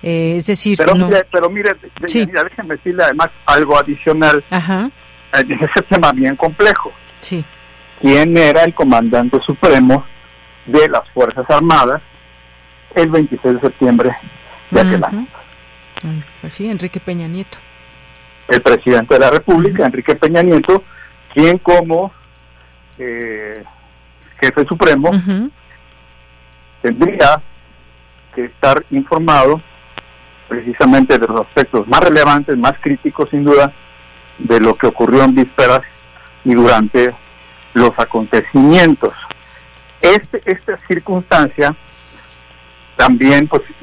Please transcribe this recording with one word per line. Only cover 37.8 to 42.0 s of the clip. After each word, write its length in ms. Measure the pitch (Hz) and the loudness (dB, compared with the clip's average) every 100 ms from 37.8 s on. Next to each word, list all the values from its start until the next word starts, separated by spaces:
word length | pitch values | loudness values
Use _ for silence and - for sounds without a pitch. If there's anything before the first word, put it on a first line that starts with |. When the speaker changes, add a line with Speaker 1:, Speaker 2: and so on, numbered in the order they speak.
| 120 - | 2 2
Speaker 2:
acontecimientos. 1120 | 117 113 110 113 - 139 139 175 170 143 104 - - - - - - - _ - | -4 -4 0 -2 0 2 4 6 4 2 -2 -6 -20 -20 -20 -20 -20 -20 _ -2
Este, 400 | 170 202 - 196 | 2 2 0 -10
esta 340 | - 185 - 196 - | -4 -6 -6 -10 -6
circunstancia 880 | 175 - 185 180 175 147 - 143 156 - - | -6 -4 -6 0 0 0 0 -4 -4 -16 -20